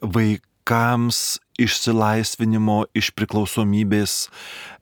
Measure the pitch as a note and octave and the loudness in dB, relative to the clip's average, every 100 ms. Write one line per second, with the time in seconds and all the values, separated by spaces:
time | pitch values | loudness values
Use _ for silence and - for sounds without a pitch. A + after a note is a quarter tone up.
0 | A2+ A2+ A2 G#2 - _ - A#2 A#2 A#2+ | -2 0 2 0 -4 _ -2 2 2 2
1 | A#2+ - - - - - A#2 - - A2+ | 0 -2 -4 -8 -10 -2 0 0 0 2
2 | G#2+ A2 A2 - A2+ A2 G#2+ G#2+ A2 A2 | 4 2 -2 -2 0 2 2 2 0 -2
3 | - - G#2+ G#2+ G2+ - G#2 G#2 G#2 G#2 | -4 -4 -2 0 -2 0 0 2 2 2
4 | G2 - - - - - - - | 0 -2 -6 -12 -18 -16 -18 -20